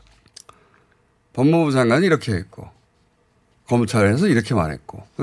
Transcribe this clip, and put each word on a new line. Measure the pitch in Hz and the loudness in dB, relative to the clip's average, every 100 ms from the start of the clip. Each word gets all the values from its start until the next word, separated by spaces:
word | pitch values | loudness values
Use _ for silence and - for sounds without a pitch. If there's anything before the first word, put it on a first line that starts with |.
| _ _ _ - - - _ _ _ _ _ _ _ | _ _ _ -20 -20 -20 _ _ _ _ _ _ _
법무부 | - 135 165 156 | -2 2 2 2
장관이 | 131 120 123 190 | 2 2 2 2
이렇게 | 107 - | 0 -2
했고, | 95 92 - - - _ _ _ _ _ _ _ _ - | -6 -6 -16 -20 -20 _ _ _ _ _ _ _ _ -4
검찰에서 | 120 113 117 101 117 202 | -2 0 2 2 2 2
이렇게 | 120 104 | 0 0
말했고, | 117 80 69 - - - - | -2 -2 -6 -14 -20 -16 -6